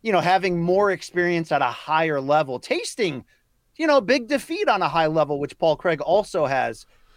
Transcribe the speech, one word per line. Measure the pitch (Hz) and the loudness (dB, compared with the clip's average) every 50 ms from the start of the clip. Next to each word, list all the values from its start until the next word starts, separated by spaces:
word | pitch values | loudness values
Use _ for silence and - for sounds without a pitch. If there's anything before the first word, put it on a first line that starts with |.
you | - 226 | -4 0
know, | 196 170 | 0 2
having | 165 175 190 185 185 185 175 170 | 2 2 2 2 2 0 0 0
more | 170 175 185 202 208 202 | 0 2 2 2 2 2
experience | 180 160 - - - 180 175 175 175 165 160 - | 0 -2 -8 -6 -2 -2 0 0 0 -2 0 0
at | 151 139 | 0 0
a | 135 | 0
higher | 120 117 - - 147 156 160 165 160 147 135 | 0 -2 -6 -4 -2 0 0 2 0 0 -2
level, | 135 139 147 156 147 131 123 123 | 0 2 2 2 2 0 -4 -8
tasting, | - - 302 453 440 - - - 208 160 135 120 - _ _ _ _ _ _ _ _ _ _ | -6 -4 -4 -4 -4 -8 -4 -4 -4 -4 -4 -6 -12 _ _ _ _ _ _ _ _ _ _
you | - 320 302 | -2 0 2
know, | 285 262 | 2 2
big | 190 202 269 277 233 220 | 4 2 0 0 0 -2
defeat | 285 254 - - 330 415 415 285 | -4 -4 -2 -6 -6 -2 0 0
on | 214 190 | 2 2
a | 170 143 | 0 0
high | 156 165 160 156 | 2 2 2 2
level, | 160 160 147 143 147 143 | 2 0 0 0 -2 -4
which | 147 - - - | -6 -8 -4 0
Paul | 180 160 151 | 0 0 0
Craig | - - 175 160 135 | 2 0 -2 -2 0
also | 123 160 180 214 190 - - 170 147 | 0 2 2 2 2 0 -2 -2 0
has? | 131 139 131 120 117 110 - - _ _ _ _ _ _ | 0 0 0 -2 -2 -6 -10 -16 _ _ _ _ _ _